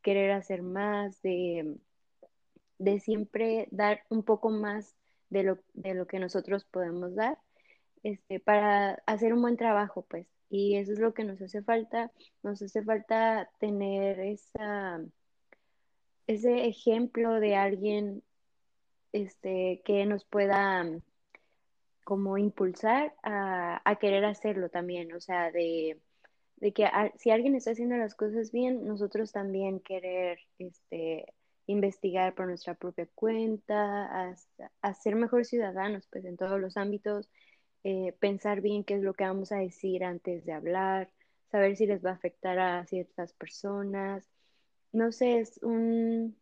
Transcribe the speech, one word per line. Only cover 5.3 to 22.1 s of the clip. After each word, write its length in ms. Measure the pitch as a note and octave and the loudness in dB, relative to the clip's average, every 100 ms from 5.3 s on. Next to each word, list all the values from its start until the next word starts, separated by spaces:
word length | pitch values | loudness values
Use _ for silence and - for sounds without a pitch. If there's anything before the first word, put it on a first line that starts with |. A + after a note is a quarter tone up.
| G3 | 2
lo, 160 | F#3+ F#3 _ | 2 0 _
de 200 | - F#3+ | -10 -6
lo 140 | F#3 F3 | -4 -4
que 120 | F#3+ | -4
nosotros 460 | F#3 F#3+ F3+ G3+ _ | -2 -4 -2 -4 _
podemos 500 | F#3 F3 F3 F3+ F#3+ | -4 -4 -4 -6 -2
dar, 220 | A3+ D#4 _ _ _ _ _ _ | -2 -2 _ _ _ _ _ _
este, 360 | G#3+ G3+ _ F#3+ | -8 -8 _ -2
para 540 | - G#3 G#3 G3+ G3+ - - | 4 6 6 4 2 -2 -2
hacer 280 | G#3+ A3+ | 2 4
un 80 | A#3+ | 4
buen 160 | A#3+ A#3+ | 4 2
trabajo, 480 | A3+ G#3 G#3 - - | 4 4 2 -6 -10
pues. 180 | E3+ F3+ _ _ | -12 -12 _ _
Y 260 | G3 G3+ G3+ | 0 2 2
eso 140 | G3 | 0
es 60 | G#3 | 0
lo 140 | A3+ | 0
que 100 | A3+ | 0
nos 180 | G#3+ F#3+ | -6 -6
hace 220 | F#3+ G#3 | -8 -6
falta, 480 | G#3 A#3 A3+ A#3 A#3 _ - _ | 0 0 0 -4 -4 _ -20 _
nos 180 | G#3 G3+ | -8 -6
hace 220 | G3+ A3 | -4 -4
falta 680 | G#3+ G#3+ G#3+ A3+ A3+ A3 - _ | 0 -2 2 2 4 2 -4 _
tener 600 | G#3+ G3+ G3 G3 G3 F#3+ | -2 0 0 0 0 0
esa, 800 | F#3+ G#3 _ - G#3+ G#3 G3 E3+ E3 _ _ _ _ - _ _ _ _ _ _ - | -4 -6 _ -8 -4 -4 -4 -8 -10 _ _ _ _ -20 _ _ _ _ _ _ -4
ese 400 | G#3+ A#3+ A#3+ A#3+ | 0 2 2 0
ejemplo 720 | G#3 - A3+ A#3+ A#3 A#3 A3+ | 2 2 4 2 0 0 2
de 160 | G#3+ G3 | 4 4
alguien, 680 | G3 F#3+ G#3 G#3 G#3 G3 _ _ _ _ _ _ _ _ _ | 2 0 0 0 -2 -6 _ _ _ _ _ _ _ _ _
este, 680 | G#3 F#3+ - F#3+ F#3 F#3 F3+ - | -4 -4 -8 -4 -2 0 -2 0
que 200 | G3+ G3+ | 2 2
nos 200 | G3+ - | 0 -2
pueda, 600 | G#3 G3 G3 G3 F#3 E3+ E3 - _ _ - _ _ _ _ _ _ | 0 4 4 4 2 -2 -6 -12 _ _ -20 _ _ _ _ _ _
como 340 | - | -4